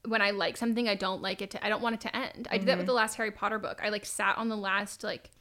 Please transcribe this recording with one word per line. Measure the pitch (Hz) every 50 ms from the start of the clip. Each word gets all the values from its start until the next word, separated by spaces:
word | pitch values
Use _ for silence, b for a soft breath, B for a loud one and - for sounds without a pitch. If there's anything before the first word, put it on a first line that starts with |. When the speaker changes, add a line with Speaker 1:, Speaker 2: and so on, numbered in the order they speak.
| -
Speaker 1:
when | 233 226 214
I | 202 202
like | 208 196 170 170 -
something, | - 233 233 220 240 240 220
I | 202
don't | 196 190 185 190 -
like | - 190 190 -
it | 196 196
to, | - - -
I | 208
don't | 214 -
want | 233 226 226
it | 214
to | - - -
end. | 233 262 - - - 180 -
I | -
did | 190 208
that | 254 -
with | -
Speaker 2:
Mm-hmm. | 180
Speaker 1:
the | - 247
last | 233 214 220 -
Harry | - 220 214
Potter | 214 - - 202 220
book. | 214 190 - - -
I, | -
like, | 214 214 202 208
sat | - - - 202 196 -
on | - 226 226
the | 220
last, | 208 196 190 190 202 208 202 - - 220
like, | 208 160 - - - - _